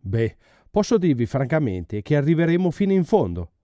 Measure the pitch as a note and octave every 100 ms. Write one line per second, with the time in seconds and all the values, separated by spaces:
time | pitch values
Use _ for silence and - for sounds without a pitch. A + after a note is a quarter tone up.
0 | F#2+ A2+ A2+ - _ _ _ - G#3 A3+
1 | F3 B2+ A#2 C3 C3 D#3 C#3 F#2 E2+ G#2+
2 | G2+ D3 C#3+ E3 E3+ E3+ F#3 C#3+ G3 F#3+
3 | E3+ G#3+ G#2+ F2 E2+ _